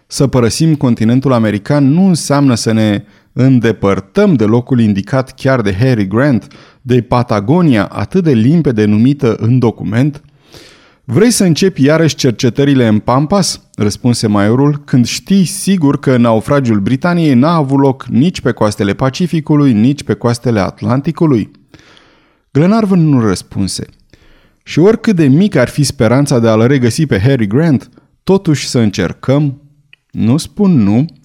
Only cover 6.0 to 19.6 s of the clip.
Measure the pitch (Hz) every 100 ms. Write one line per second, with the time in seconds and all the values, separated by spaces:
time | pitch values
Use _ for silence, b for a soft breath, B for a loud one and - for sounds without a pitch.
6 | 95 107 147 113 - B B B 123 127
7 | 107 123 117 107 98 175 165 110 90 104
8 | 107 190 160 117 120 170 143 107 104 104
9 | 123 143 123 104 110 127 117 - 92 113
10 | 147 143 - B B B B B B B
11 | - 123 240 208 190 147 190 180 135 160
12 | 160 - 131 104 123 123 143 135 117 107
13 | - 127 151 202 - - _ - 104 -
14 | 123 117 110 104 101 123 143 147 - 135
15 | 113 - - 196 175 - - 196 139 143
16 | 143 123 120 110 - 143 123 107 98 131
17 | 175 175 160 120 151 170 135 139 139 131
18 | 120 113 170 - 127 - 107 - 98 98
19 | 131 131 180 165 147 147